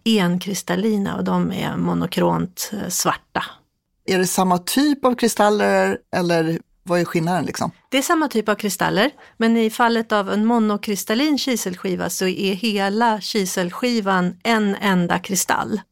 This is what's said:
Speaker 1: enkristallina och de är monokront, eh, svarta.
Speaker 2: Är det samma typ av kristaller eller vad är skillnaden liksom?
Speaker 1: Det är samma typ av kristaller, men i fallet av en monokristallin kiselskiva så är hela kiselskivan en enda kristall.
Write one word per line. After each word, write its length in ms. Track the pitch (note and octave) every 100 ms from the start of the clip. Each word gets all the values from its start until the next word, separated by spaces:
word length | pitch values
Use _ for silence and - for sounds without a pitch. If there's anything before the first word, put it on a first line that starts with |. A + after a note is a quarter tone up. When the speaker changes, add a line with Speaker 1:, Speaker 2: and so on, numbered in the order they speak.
Speaker 1:
enkristallina 1120 | - A3 F3+ F3+ F#3+ G3 - F3+ A3 G#3+ G3 F#3+
och 80 |
de 280 | F#3 F3+ F3
är 240 | F3+ - -
monokront, 960 | E3+ F3 E3+ - F3 E3 F3 - -
eh, 160 | G#3 F#3+
svarta. 560 | - F3 - _ - - - _ _ _ _ -
Speaker 2:
Är 120 | F#3
det 80 | F3+
samma 320 | - F#3 F3+
typ 460 | F3 - D4+ C#4
av 100 | B3+
kristaller 840 | B3 A#3 - G#3 G#3 G3+ G3 F#3+ G3 - -
eller 420 | F3 E3+ D#3+ E3 - _
vad 180 | - F3
är 40 |
skillnaden 400 | E3+ F3 D#3+ F3+
liksom? 260 | - - - - _
Speaker 1:
Det 100 | C4
är 40 |
samma 260 | C4+ E4 D4+
typ 200 | A3+ G#3+
av 60 |
kristaller, 560 | G#3 G#3 F#3 E3 E3 A#3+ - - -
men 200 | A3+ A3+
i 140 | A3
fallet 420 | A3 A#3 A3+ A3+
av 200 | G#3+ F#3+
en 120 | G3
monokristallin 920 | A3 A#3+ G#3+ G#3 G#3+ G3 - A3 D4+ C#4
kiselskiva 720 | - A#3 - F3+ F#3+ F3+ F3
så 160 | - F#3
är 280 | F#3 G3
hela 680 | F#3+ A#3 G3+ G3 G#3 A#3+ G#3+
kiselskivan 1160 | - A3 F#3 - F3+ - B3 A#3+ G3 F#3+ F3+ -
en 340 | A3+ A3+ G#3 G3
enda 380 | G#3 F#3 F3 F3+
kristall. 640 | F3+ F#3 - - - G#3+ -